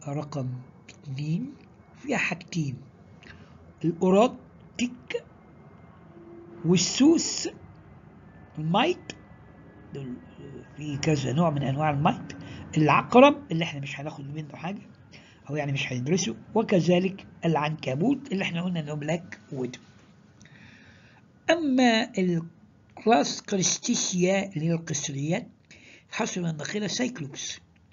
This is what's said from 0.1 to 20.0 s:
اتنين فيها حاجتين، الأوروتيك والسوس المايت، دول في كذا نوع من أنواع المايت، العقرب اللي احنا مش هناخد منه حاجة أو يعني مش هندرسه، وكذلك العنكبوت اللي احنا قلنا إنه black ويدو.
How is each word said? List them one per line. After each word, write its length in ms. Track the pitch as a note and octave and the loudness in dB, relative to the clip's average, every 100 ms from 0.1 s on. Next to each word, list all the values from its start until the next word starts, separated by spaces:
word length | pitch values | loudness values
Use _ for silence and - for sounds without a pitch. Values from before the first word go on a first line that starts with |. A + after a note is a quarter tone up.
| C#3+ D3 D3 B2+ B2+ - - - | -8 -6 -6 -6 -8 -12 -20 -20
اتنين 640 | - C#3+ C3 D3+ F3 C4 - - - - - | -18 -12 -8 -4 -4 -4 -12 -20 -20 -20 -14
فيها 160 | C#4 A#3+ | -6 -4
حاجتين، 640 | - E3+ - F3 C#3 A#2 - - - - - - - - - - D#3 | -4 -6 -8 -4 -4 -6 -14 -20 -20 -20 -20 -20 -20 -20 -20 -6 -4
الأوروتيك 1400 | E3 F#3 G3 B3 - - - - - B3 - - A#4 - - - - - - - - - - - - - - D#3+ | 0 4 6 6 2 -18 -20 -14 -6 -6 -8 -8 -8 -10 -20 -20 -20 -20 -20 -20 -20 -20 -20 -20 -20 -20 -4 2
والسوس 840 | F#3 - - C#4+ E4 - - - - - - - - - - - - - - | 4 4 4 6 6 2 -4 -8 -10 -18 -20 -20 -20 -20 -20 -20 -20 -16 -8
المايت، 540 | D#3 G3+ D#4+ F4+ - - - - - - - - - | -2 2 0 -2 -8 -16 -18 -20 -20 -20 -20 -20 -16
دول 240 | C#3 C3 B2 - - C#3 B2+ - - | -12 -12 -12 -16 -18 -18 -18 -18 -12
في 200 | D3 C#3 | -8 -2
كذا 360 | D#3+ D3+ B2+ | 0 0 0
نوع 160 | C3+ E3+ | 2 2
من 140 | C#3+ | 2
أنواع 260 | B2 C3+ D#3 | -2 0 0
المايت، 440 | C#3+ F3 - - - - - - D#3+ | 2 2 0 -6 -14 -14 -14 -4 2
العقرب 720 | D3+ E3 - B3 C#4+ D4 - | 4 4 6 8 8 6 -2
اللي 120 | E3 | -4
احنا 160 | E3 C#3+ | -4 -6
مش 200 | C#3+ - | -8 -8
هناخد 260 | D3 D3 C#3 | -10 -12 -12
منه 300 | D3+ D3+ - | -12 -12 -10
حاجة 260 | E3+ G#3 - - - - - - - | -10 -10 -14 -20 -20 -20 -20 -18 -8
أو 60 | D3 | -4
يعني 160 | C#3+ | -2
مش 220 | C#3 - | -4 -4
هندرسه، 440 | B2 C3 F#3 A3+ - - D#3 | -4 0 0 0 -6 -2 0
وكذلك 720 | F3+ F#3+ D#3 F3+ F#3+ F#3 - - E3+ | 4 4 6 4 2 -4 -16 -4 0
العنكبوت 840 | D3+ D3+ D#3 - C3 G3+ C#3 - | 2 0 -2 -4 0 0 0 -2
اللي 120 | F#3+ | -4
احنا 180 | E3+ E3 | -2 -4
قلنا 180 | F#3 E3+ | -4 -4
إنه 140 | D3 | -4
black 480 | D3+ D3 E3+ - - - | -4 -2 -4 -6 -18 -10
ويدو. 260 | C3+ B2 - - - | -6 -6 -8 -20 -20